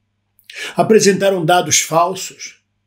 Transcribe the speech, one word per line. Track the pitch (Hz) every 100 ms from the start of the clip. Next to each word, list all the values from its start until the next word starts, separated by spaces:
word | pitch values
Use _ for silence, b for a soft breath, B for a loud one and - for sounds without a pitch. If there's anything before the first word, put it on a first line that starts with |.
| _ _ _ _ _ B B B
apresentaram | 170 220 180 185 196 190 160
dados | 180 165 -
falsos. | - 160 175 185 - - - - _ _